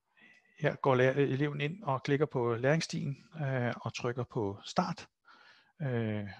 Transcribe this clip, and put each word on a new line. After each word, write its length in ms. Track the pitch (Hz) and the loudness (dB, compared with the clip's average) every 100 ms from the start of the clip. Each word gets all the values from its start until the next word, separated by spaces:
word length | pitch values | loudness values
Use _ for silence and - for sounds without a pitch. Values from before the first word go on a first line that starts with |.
| _ _ - _ _ - | _ _ -20 _ _ -4
her 160 | 147 - | -2 0
går 200 | 143 127 | 4 6
lærer-, 220 | 131 139 | 6 6
eleven 440 | 139 131 147 143 | 2 2 0 -2
ind 220 | 147 170 | -4 -4
og 200 | - 131 | -4 -4
klikker 220 | - 139 147 | 0 0 2
på 300 | 135 120 113 | 0 0 2
læringsstien, 680 | 127 160 - - - 139 - 160 | 2 2 0 -4 -6 -8 -12 -8
øh, 320 | 143 131 120 120 | -4 0 -2 -2
og 120 | - | -6
trykker 300 | - 123 120 | -4 -4 -4
på 360 | 120 - 101 98 | -4 -2 -2 -4
start. 440 | - - 180 170 - _ _ - - - _ - | -2 0 0 -4 -12 _ _ -20 -20 -20 _ -8
Øh, 460 | 147 120 113 107 101 95 | -4 -2 -2 -2 -6 -12